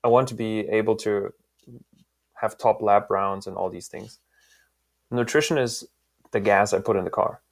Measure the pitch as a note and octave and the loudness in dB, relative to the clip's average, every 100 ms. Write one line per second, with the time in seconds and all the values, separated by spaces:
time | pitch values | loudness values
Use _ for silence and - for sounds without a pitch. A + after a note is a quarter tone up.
0 | A#2+ A#2+ C3 A2+ A2 A2 G2+ A2 G#2+ A2 | 6 4 4 -4 -4 -4 0 0 2 0
1 | G#2+ G#2 G2 - _ _ _ A#2+ _ _ | 0 -2 -4 -12 _ _ _ -20 _ _
2 | _ _ _ - A2 - A#2 G#2+ G#2+ G#2 | _ _ _ -8 -8 -2 0 2 4 2
3 | G#2 G2 G2 G2 G2 F#2 F#2 F2+ - - | 2 -2 -2 -4 -8 -6 -6 -8 -14 -16
4 | A2 - _ _ _ _ _ _ _ _ | -16 -20 _ _ _ _ _ _ _ _
5 | _ A#2+ A#2 D3+ D3+ D3+ B2 - - _ | _ -4 0 2 2 0 0 -4 -12 _
6 | _ _ _ A2 G2+ G2 G#2 F#2+ G2+ G2+ | _ _ _ -2 2 4 4 0 0 -2
7 | F2+ - F#2+ - _ | -2 -2 -2 -2 _